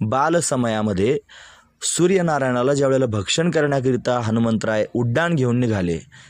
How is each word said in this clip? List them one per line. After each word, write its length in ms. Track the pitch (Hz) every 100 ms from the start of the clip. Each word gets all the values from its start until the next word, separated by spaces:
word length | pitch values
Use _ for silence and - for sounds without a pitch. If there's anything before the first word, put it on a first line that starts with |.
बाल 380 | 110 127 156 170
समयामध्ये 800 | - 131 117 107 107 95 107 147 - - - - _ _
सूर्यनारायणाला 920 | - - 180 190 170 143 131 123 127
ज्या 140 | 139 135
वेळेला 180 | 135 127
भक्षण 460 | 107 92 - 170
करण्याकरिता 680 | 156 147 139 127 123 123 123
हनुमंतराय 640 | 110 113 117 110 110 107 -
उड्डाण 400 | 117 120 131 170
घेऊन 260 | 160 123 120
निघाले, 380 | 123 101 87 82 - -